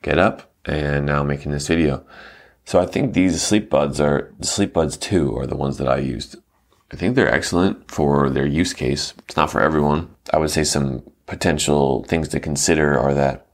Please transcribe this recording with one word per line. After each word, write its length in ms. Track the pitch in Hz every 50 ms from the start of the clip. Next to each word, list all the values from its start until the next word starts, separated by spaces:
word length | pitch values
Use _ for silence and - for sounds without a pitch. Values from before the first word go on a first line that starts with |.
get 160 | - - 73 80
up, 340 | 92 113 - - - _ _ _ _
and 420 | - 73 76 73 73 73 71 71
now 140 | 71 73 71
I'm 60 | 71
making 240 | 71 71 71 - 73
this 160 | 73 71 71
video. 380 | - 82 82 80 73 67 65 - _ - - - - - - - - _ _ _
So 140 | - - 175
I 60 | 180
think 300 | - - - - 123 -
these 280 | 90 92 92 82 82
sleep 280 | - - 107 110 104 -
buds 280 | - 69 73 73 71 71
are, 320 | 73 73 71 71 - - - -
the 80 | -
Sleep 280 | - - - 101 - -
Buds 240 | 82 80 73 - -
two 360 | - - 104 87 73 67 53 60
are 80 | 67
the 100 | 65 65
ones 220 | 67 69 69 69 -
that 100 | 69 64
I 80 | 65
used. 400 | 67 69 67 62 - - - - - _ _ _ _ _ _ _ _ _ _
I 40 | -
think 200 | - 87 98 127
they're 160 | 135 104 -
excellent 580 | 60 76 82 - 92 85 90 98 - - - -
for 380 | - - 76 71 71 71 69 67
their 180 | 65 69 69
use 280 | 71 71 78 87 - -
case. 400 | - 67 64 69 71 - - - -
It's 160 | _ - -
not 140 | - 76 -
for 120 | - -
everyone. 480 | - 76 80 76 73 73 73 78 85 - - _ _ - -
I 20 |
would 140 | 78 78 76
say 140 | - 82 76
some 380 | - - 76 69 67 65 60 - - _ _ _
potential 800 | - - - - 90 80 73 - - 73 71 71 67 67 58 -
things 240 | - 87 82 78 71
to 120 | - 73
consider 580 | - 80 73 71 - - 82 78 78 73 73 62
are 160 | 64 69 69
that 320 | 69 69 69 67 - - _